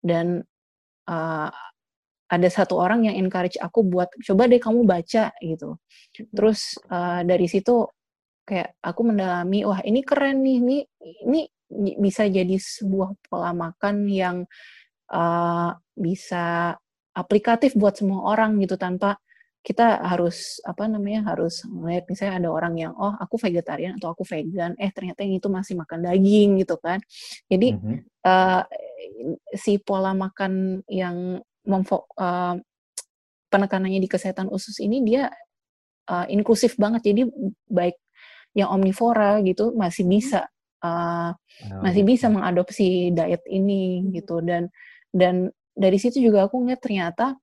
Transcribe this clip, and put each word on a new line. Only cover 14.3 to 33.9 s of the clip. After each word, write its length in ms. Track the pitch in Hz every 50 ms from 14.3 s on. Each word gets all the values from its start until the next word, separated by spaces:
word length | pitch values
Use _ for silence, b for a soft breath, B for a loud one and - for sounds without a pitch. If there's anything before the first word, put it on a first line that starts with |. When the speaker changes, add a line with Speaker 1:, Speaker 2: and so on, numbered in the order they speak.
| 180 180 180 B B B B B B B B B B _ _ _ -
Speaker 1:
eh, 580 | 175 170 170 170 175 175 170 170 170 170 170 170 - _ _ _
bisa 800 | - 190 165 190 - - - 185 175 170 170 170 170 170 170 160 - _ _ _ _ _ _ _
aplikatif 600 | 185 180 _ 208 214 208 240 233 233 - 269 -
buat 200 | 208 202 202 196 -
semua 280 | 208 190 190 190 - -
orang," 260 | 214 220 220 214 214 208 196
gitu, 120 | 180 190 185
tanpa 380 | 185 180 180 180 196 202 202 - b b b b b b b _ _
kita 360 | - - - 233 233 208 -
harus, 560 | - 180 180 175 175 170 170 - - - - - -
apa 220 | - 170 - 202 220
namanya, 320 | 220 214 196 202 208 220 208 196
harus 320 | 170 175 170 170 170 - - 233
ngeliat 400 | 202 175 165 165 175 180 175 -
misalnya 260 | 190 - 190 202 190 180
ada 80 | 170 170 160
orang 220 | 160 165 170 165 165
yang, 120 | 160 156 170
"Oh, 160 | - 190 202 208 208
aku 180 | 185 - - 226
vegetarian 540 | - 196 170 170 165 - 156 147 160 185 190 208
atau 120 | - 165 170
aku 80 | - 190
vegan," 480 | - 180 156 147 156 180 196 170 175 - -
eh, 80 | 202 196 -
ternyata 260 | - 185 185 - - 202
yang 100 | 196 190 185
itu 100 | - 202 196
masih 220 | 185 196 - 196
makan 240 | 175 160 _ 165 165 170
daging 520 | 175 180 190 190 196 208 214 208 202 196 190 190
gitu 120 | - 170 165
kan. 180 | - 165 180 196 - B B B B B B B B _
Jadi, 260 | - 185 214 254 110
Speaker 3:
Mhm. 280 | 92 95 107 120 147 - _ _ _ -
Speaker 1:
eh, 360 | 180 185 185 185 185 185 185 - - - - - - 123 - 92 90 101 110 123 143 165 - _ - -
si 220 | 196 - - 202 202
pola 320 | _ - 202 190 190 190 190
makan 640 | 190 190 190 _ - 196 190 190 190 190 190 185 190 - -
yang 500 | 202 185 185 180 175 175 180 180 180 - - _ _ _ _
memfo-, 420 | 208 196 190 185 - - - - _ -
eh, 380 | - 185 180 180 180 180 180 175 180 - _ _ _ _ _ _ - - _ _ _ _ _ _ _ _ _
penekanannya 480 | - 196 202 196 - 190 190 190